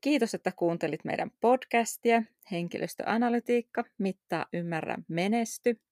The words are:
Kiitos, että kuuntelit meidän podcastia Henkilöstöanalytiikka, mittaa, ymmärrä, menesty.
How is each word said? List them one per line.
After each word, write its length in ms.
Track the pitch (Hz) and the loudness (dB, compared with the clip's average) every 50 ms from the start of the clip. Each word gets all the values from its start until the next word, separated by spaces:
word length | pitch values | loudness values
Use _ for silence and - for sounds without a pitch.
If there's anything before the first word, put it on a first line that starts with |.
Kiitos, 340 | - 269 302 269 233 220 - | 2 2 2 2 2 0 -2
että 180 | - _ 185 | -4 _ -4
kuuntelit 520 | 185 - 180 170 170 170 - 156 147 160 - | -2 0 0 0 0 0 -2 -4 -4 -4 -4
meidän 260 | - - - 175 - _ _ | -4 -2 -2 -2 -6 _ _
podcastia 800 | - 226 254 254 - _ - 233 233 - - - _ 233 233 233 220 _ _ _ _ - | 4 4 4 4 2 _ 0 2 2 0 -4 -2 _ 4 4 4 2 _ _ _ _ -6
Henkilöstöanalytiikka, 1300 | 190 170 175 170 - - - 170 - _ - - 202 226 247 240 233 240 - - 240 240 233 _ _ - 240 _ _ _ | -4 -4 -4 -4 -4 -6 -6 -6 -6 _ -2 0 0 2 2 2 0 0 0 0 0 0 0 _ _ -6 -6 _ _ _
mittaa, 480 | 196 196 185 _ _ _ - 160 - - | -4 -4 -4 _ _ _ -4 -4 -4 -4
ymmärrä, 440 | - 175 170 170 170 160 - - - - 170 - | -6 -6 -4 -4 -4 -4 -4 -4 -6 -8 -6 -6
menesty. 720 | 160 165 180 202 220 240 226 226 - - _ 240 233 - _ _ | -2 0 0 2 2 0 0 -2 -6 -2 _ -2 -2 -2 _ _